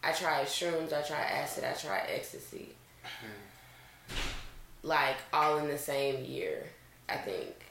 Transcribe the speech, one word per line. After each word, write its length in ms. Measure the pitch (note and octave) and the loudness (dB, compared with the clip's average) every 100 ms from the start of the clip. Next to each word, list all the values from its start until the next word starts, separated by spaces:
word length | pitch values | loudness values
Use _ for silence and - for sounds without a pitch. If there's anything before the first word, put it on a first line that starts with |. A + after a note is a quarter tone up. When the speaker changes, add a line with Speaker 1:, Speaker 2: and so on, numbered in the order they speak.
Speaker 1:
I 80 | - | 2
tried 340 | E3 F3 D3 C#3 | 2 4 2 2
shrooms, 460 | - F3 E3 D#3+ | 0 2 2 2
I 100 | D3+ | 0
tried 200 | D3 D3+ | 0 0
acid, 400 | D3+ C#3 C#3+ - | 0 0 0 -2
I 80 | C3 | -2
tried 340 | - D3+ F#2+ - | -2 0 0 0
ecstasy. 560 | G2 - - - - - - - - | -2 -4 -10 -10 -12 -12 -16 -20 -16
Speaker 2:
Hmm. 1120 | - - A2+ G#2 G2+ - - - - - - - - - - - - - | -14 -12 -12 -12 -16 -18 -20 -20 -20 -20 -6 -2 -2 -4 -8 -12 -16 -10
Speaker 1:
Like, 340 | D#3 D#3 C3+ C3 - | 2 4 6 2 2
all 260 | D3+ D3+ D3+ | 4 6 6
in 100 | D3 | 2
the 100 | C#3+ | 0
same 460 | - C#3 C#3 C3+ | 0 2 4 2
year, 420 | C3 C3 F2 - C3 - - - - | -2 -2 -2 -2 -6 -12 -20 -14 -4
I 80 | - | -4
think. 380 | - F#2 - - - | -2 -4 -4 -10 -16